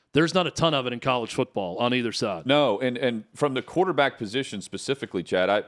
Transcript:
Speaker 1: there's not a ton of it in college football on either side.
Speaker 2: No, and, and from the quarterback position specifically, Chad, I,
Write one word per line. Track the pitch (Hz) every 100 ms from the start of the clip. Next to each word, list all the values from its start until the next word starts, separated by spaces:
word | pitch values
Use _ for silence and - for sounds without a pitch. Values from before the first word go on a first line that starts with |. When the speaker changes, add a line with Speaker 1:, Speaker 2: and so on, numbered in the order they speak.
| _
Speaker 1:
there's | 143 165
not | 185 165
a |
ton | - 165
of | 147 123
it |
in | 120
college | 139 127 113
football | - 123 - 95 92
on | 120
either | 127 117
side. | - 113 87 80
Speaker 2:
No, | 143 139 101
and, | 127 123
and | 127 117 107
from | - 147 131
the |
quarterback | - 160 185 147 139 -
position | 107 120 135 104
specifically, | - 95 - 135 113 95
Chad, | 85 95 92
I, | 104